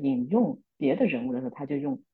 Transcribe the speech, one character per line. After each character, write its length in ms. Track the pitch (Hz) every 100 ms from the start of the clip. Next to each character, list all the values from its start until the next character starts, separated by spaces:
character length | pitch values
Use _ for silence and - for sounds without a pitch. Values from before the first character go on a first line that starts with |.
引 260 | 139 127 123
用 300 | 214 196 - _ -
别 180 | 139 -
的 100 | 233
人 220 | 131 127
物 60 |
的 60 | 123
时 60 | 127
候， 40 |
他 160 | - 139
就 120 | 143
用 240 | 143 131 _